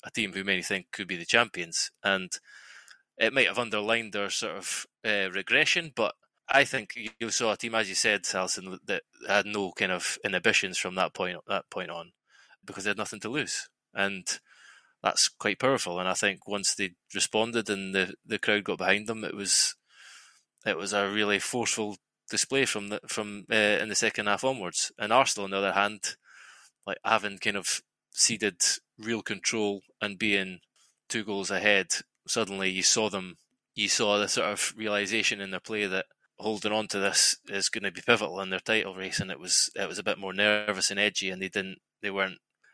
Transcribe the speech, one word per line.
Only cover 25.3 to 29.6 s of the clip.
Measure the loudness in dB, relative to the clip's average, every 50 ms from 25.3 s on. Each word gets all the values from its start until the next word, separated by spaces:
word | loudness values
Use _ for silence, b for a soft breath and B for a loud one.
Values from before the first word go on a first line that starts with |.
| 2 -2 -4
on | -2
the | -2 0
other | 0 2 2
hand, | 2 2 2 0 -4 -8 -10 -10 _ b b b b b b b b b b b _ -8
like, | -8 -8 -4 0
having | 2 2 2 2 -2 -6 -4
kind | -4 -2 -2 -2
of | -2 -2 -4 -4 _ _ _ _ _ _
ceded | 0 2 2 2 4 2 2 0 2 2 0 0 0 0 _ _ _ -10
real | -4 -2 -2 -2
control | -2 -4 -6 -2 -2 -2 0 2